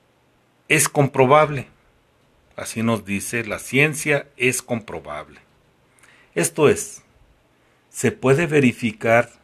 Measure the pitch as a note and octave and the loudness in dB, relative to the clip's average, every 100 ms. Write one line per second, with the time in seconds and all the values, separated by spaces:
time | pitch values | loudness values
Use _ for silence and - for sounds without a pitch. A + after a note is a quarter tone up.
0 | _ _ _ _ _ _ - D3+ C#3 D3+ | _ _ _ _ _ _ -2 0 0 0
1 | C3+ - B2+ D3 D3+ C#3+ - _ _ _ | 0 4 4 4 4 -2 -10 _ _ _
2 | _ _ _ _ _ - - A2+ A#2 A2 | _ _ _ _ _ -16 -12 -4 -2 -2
3 | F#2+ G2 - A#2+ A2 F2 - C3 D3+ D#3 | -2 -6 -6 -6 -6 -8 -4 0 0 0
4 | D3+ C#3+ - - B2+ A#2+ - A#2 - E2 | -2 -4 -4 -4 -2 -2 -6 -8 -8 -14
5 | D2+ D2+ D2 - _ _ _ _ _ _ | -12 -14 -14 -20 _ _ _ _ _ _
6 | _ _ _ E3+ E3 - C#3 G2+ - - | _ _ _ -6 -4 2 2 2 -4 -16
7 | _ _ _ _ _ _ _ _ _ - | _ _ _ _ _ _ _ _ _ -6
8 | - - B2 C#3 E3+ D3+ B2+ A2+ A#2+ G#2+ | -4 0 2 2 2 2 2 2 -4 -4
9 | A#2 A#2 A#2+ _ | 2 2 2 _